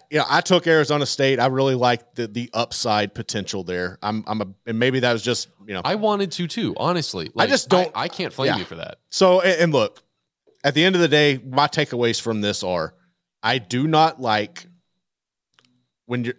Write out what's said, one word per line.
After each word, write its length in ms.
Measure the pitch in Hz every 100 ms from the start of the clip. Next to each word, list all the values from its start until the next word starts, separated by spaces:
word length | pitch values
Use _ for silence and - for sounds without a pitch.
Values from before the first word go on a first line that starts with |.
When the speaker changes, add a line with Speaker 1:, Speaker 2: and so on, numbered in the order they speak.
| -
Speaker 1:
you 80 | 147
know, 60 | 117
I 140 | 156
took 240 | - 180 165
Arizona 400 | 160 143 147 135
State. 340 | - 135 127
I 80 | 131
really 280 | 131 135 127
like 400 | 123 120 - -
the, 100 | 113
the 240 | 110 120
upside 600 | 113 117 - 120 104 101
potential 500 | - - 104 98 98
there. 360 | 87 90 90 92
I'm, 220 | 104 110 107
I'm 160 | 110
a, 60 | 98 95 117
and 140 | 113
maybe 220 | 127 131
that 100 | 123
was 80 | 117
just, 280 | 110 117 - _ 110
you 60 |
know. 80 | 92
Speaker 2:
I 120 | 143 208
wanted 360 | 214 202 196
to 160 | - 170
too, 260 | 233 147 -
honestly. 500 | 147 180 - 92 80
Speaker 1:
I 40 | -
Speaker 2:
Like, 140 | 196
Speaker 1:
just 180 | 269 -
don't 220 | 185 170
Speaker 2:
I, 100 | 110
I 40 | 165
can't 240 | - 165
flame 200 | - 131
Speaker 1:
Yeah. 40 | 90
Speaker 2:
you 40 | 87
for 100 | 82
that. 240 | - - _
Speaker 1:
So, 320 | - 190 185
and, 180 | 180 165
and 100 | 170
look, 280 | 139 104 - _ _ _ _ _ _
at 120 | 143 147
the 80 | 185
end 100 | 180
of 60 |
the 80 | 165
day, 320 | 147 147 135 127
my 220 | 131 147
takeaways 540 | 156 143 120 117 110
from 180 | 117 110
this 240 | 104 98
are, 320 | 92 90 78 - _ _ _ _
I 140 | 110 127
do 280 | 104 123 156
not 360 | 156 160 131
like 440 | 123 107 104 - - _ _ _ _ _ _ _ _ _ _ _ _ _ -
when 180 | 123
you're, 80 | 120